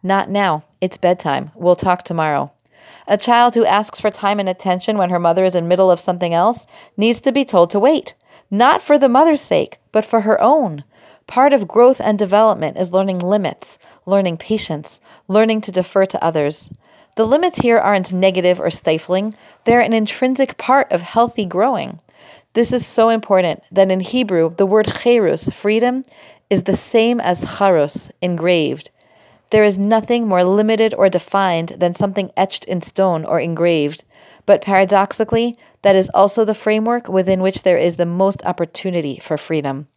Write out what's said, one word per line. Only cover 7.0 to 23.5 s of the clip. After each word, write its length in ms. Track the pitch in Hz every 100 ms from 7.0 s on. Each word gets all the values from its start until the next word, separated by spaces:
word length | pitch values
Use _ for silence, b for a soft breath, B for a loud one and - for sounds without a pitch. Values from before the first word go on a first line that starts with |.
| 220 233
to 120 | 277
be 120 | 262
told 240 | 269 185 170
to 80 | 208
wait, 360 | 233 311 - - b b b
not 300 | 196 247 -
for 180 | - 294
the 120 | 254
mother's 320 | 240 320 294
sake, 360 | - 156 - - _
but 140 | 214 214
for 160 | 226
her 180 | 208 214
own. 440 | 226 302 226 151 - b b b -
Part 260 | - 277
of 160 | 277 190
growth 320 | 220 247 262
and 160 | - 208
development 600 | 202 202 220 196 151 -
is 160 | 175
learning 240 | 185 196 185
limits, 600 | 180 208 180 - - - b b -
learning 320 | 196 190 165
patience, 640 | - 220 - 151 147 - b b _
learning 320 | 196 226 220
to 100 | 214
defer 360 | 185 180 196 190
to 180 | -
others. 460 | 165 160 147 151 - b b b b -
The 100 | 220
limits 320 | 285 359 349
here 160 | 240 233
aren't 360 | - 202 185
negative 480 | 185 190 185 180 180
or 100 | -
stifling. 640 | 160 - 160 - 185 214 214 B B
They're 160 | - 240
an 120 | 226
intrinsic 640 | 226 214 - 254 262 269 -
part 340 | - 269 262
of 120 | 175
healthy 420 | 175 226 233 233
growing. 540 | 190 175 240 220 131 165 _ b b b b
This 180 | - 233
is 140 | 247 175
so 240 | - 226
important 520 | 226 - 190 180